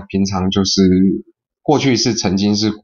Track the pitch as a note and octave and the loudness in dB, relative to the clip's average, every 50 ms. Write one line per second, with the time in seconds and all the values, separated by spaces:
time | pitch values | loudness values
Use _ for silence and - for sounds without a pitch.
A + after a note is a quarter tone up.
0 | G2 - - G2 G2 G2 G2 F#2 F#2 F#2+ F#2+ G2+ G2 F#2+ - G2 F#2+ F#2 F2+ F#2 | -2 -4 -2 -2 -2 -2 -2 -2 -2 -2 0 0 -2 0 2 2 2 4 4 4
1 | F#2+ G2 E2 - - - _ _ _ _ _ _ _ - D3+ C3 B2+ C#3 B2 G#2+ | 2 2 0 -2 -6 -12 _ _ _ _ _ _ _ 0 0 2 2 0 0 0
2 | - B2+ A2+ A2 - G#2 F2+ G2 G2+ G#2 G#2 G2+ G#2+ G#2+ G#2 - | 0 -2 -2 -2 -2 -2 -2 0 0 0 0 0 -2 -2 -4 -6